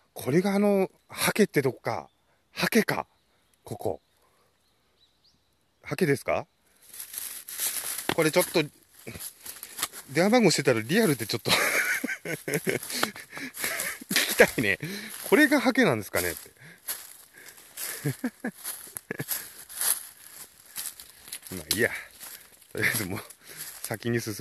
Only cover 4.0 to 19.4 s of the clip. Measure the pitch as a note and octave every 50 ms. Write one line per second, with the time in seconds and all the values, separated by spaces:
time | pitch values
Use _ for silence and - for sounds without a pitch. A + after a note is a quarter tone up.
4 | _ _ _ _ _ _ _ _ _ _ _ _ _ _ _ _ _ _ _ _
5 | _ _ _ _ _ _ _ _ _ _ _ _ _ _ _ _ - - D3 -
6 | D3 D3 C#3 A2+ - - D#2 F#2 B2+ - _ _ _ _ _ _ - - - -
7 | - - - - - - - - - - - - - - - - - - - -
8 | - - - - D#3+ D#3 D3 F3 F3+ - - F3 D#3 D3 - _ _ _ _ -
9 | - - A#2 - - - - - - - - - - - - - - - - -
10 | - - C3+ D3 F3 G#3 A3 B3+ A3+ F3+ - - C#3+ D3 B2 A2+ A2 A2+ D3+ A3+
11 | A3+ F#3 C#3+ B2 A2+ - - A#2 - - - - - - - - - - - -
12 | - - - - - G#3 E3 - - - C#3+ D3 - F#3+ - - - - - B3
13 | A#3+ A3 G3+ - - - - - C#4 B3+ - - - - - - - - - -
14 | - - - - - - G#3+ - A#3 - - - B2 G2+ F#2+ - - D#3+ G3 G#3
15 | G#3+ G#3+ - - - - - A#3 D4+ C4 D4+ C#4+ G#3+ B3 A3+ - B3 F#3 B2+ G#2+
16 | G#2 - - F#2 F2+ F2 D#2+ - - - - _ - D#3 - - _ - - -
17 | - - - - - - - - - - - - - - - - - - - -
18 | - D3 C3 - - A#3+ - _ - B3 - - - - - - - - - -
19 | - - - - - - - -